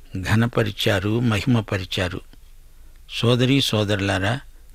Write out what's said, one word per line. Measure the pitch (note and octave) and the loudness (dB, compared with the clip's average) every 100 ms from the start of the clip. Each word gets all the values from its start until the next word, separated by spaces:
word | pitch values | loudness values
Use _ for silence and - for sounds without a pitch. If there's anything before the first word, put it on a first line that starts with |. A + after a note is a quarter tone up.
| - G2 | -14 -8
ఘనపరిచారు, | F2 A2 A#2+ B2+ G#2 - A2 G2+ G#2 A2+ | 0 2 2 0 -2 -2 0 0 0 0
మహిమపరిచారు. | B2 G#2 B2+ A#2 G#2 G2 F#2 - F2+ F#2 - - - - - - - - - | 0 0 2 0 0 -4 -4 -4 -4 -6 -14 -20 -20 -20 -20 -20 -20 -20 -14
సోదరీ | - A#2 B2 B2+ C3+ | -2 2 4 4 2
సోదరులారా, | - G#2+ G2+ G2+ G2 F#2+ G2 C3 - - - | 2 0 0 0 0 0 0 -4 -8 -20 -20